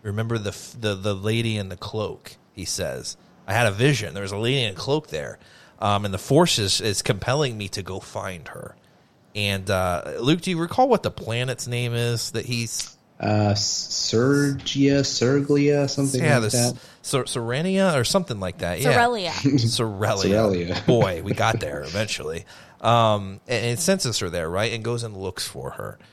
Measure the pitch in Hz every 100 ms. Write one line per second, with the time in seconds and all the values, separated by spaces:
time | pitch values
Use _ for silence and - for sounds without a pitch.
0 | 107 104 113 117 101 - - 123 107 98
1 | 101 98 104 117 117 107 95 90 - 110
2 | 101 - - - _ - 87 - 80 64
3 | - - - - - 107 117 98 139 135
4 | 82 87 98 101 113 139 113 - - 151
5 | - 76 71 - - - - - 104 101
6 | 104 95 - 139 175 - 98 - 104 98
7 | - 101 - 139 139 110 98 - 92 98
8 | - 110 98 90 - - - - _ _
9 | _ _ _ 107 101 98 95 95 92 87
10 | - 76 120 175 190 170 170 - 262 226
11 | - - - 117 131 120 - 120 120 117
12 | 120 117 - 113 113 120 117 - - -
13 | _ _ - 107 104 101 - - - -
14 | - 110 127 143 143 139 - 139 139 139
15 | 139 - 120 143 139 143 143 143 139 -
16 | 139 131 151 135 107 120 120 123 - -
17 | - 135 - 127 113 127 180 190 190 147
18 | 117 196 175 107 92 - 87 87 139 240
19 | 240 233 175 - 139 135 113 117 113 98
20 | 104 98 92 104 110 90 85 87 - 120
21 | 98 85 101 101 113 113 80 71 71 90
22 | 107 - 76 82 - - - - 113 117
23 | 110 104 95 98 - 117 120 120 175 190
24 | 131 107 95 85 80 90 113 117 113 120
25 | 117 98 95 - - - 65 - 50 -
26 | -